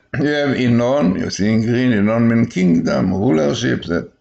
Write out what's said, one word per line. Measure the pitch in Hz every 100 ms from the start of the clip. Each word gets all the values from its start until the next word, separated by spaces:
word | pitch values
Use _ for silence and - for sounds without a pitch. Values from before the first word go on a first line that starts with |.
| _ -
you | 147
have | 147 143 123
Inon, | 123 117 120 143 117 90
you | 90
see | - 104
in | 110
green, | 113 123 127
Inon | 107 104 113 117
means | 117 113
kingdom, | 180 180 - 143 139 95
rulership, | 95 117 156 147 120 127 113
that | - 85 - _